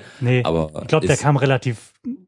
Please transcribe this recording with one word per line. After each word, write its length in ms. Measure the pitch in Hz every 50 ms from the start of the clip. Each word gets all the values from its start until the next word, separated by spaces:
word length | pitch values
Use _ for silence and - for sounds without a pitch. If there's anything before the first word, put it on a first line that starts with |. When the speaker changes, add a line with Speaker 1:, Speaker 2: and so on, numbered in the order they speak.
| - - - -
Speaker 1:
Nee, 200 | 123 120 127 127 123
Speaker 2:
Aber 260 | - 82 82 80 78 - - -
Speaker 1:
ich 40 |
glaub, 140 | - 156 160
der 80 | 175 175 143
Speaker 2:
ist 60 | -
Speaker 1:
kam 140 | - 143 143
relativ 560 | 135 139 135 135 123 - 127 113 - - - _ _ - 240 254 - -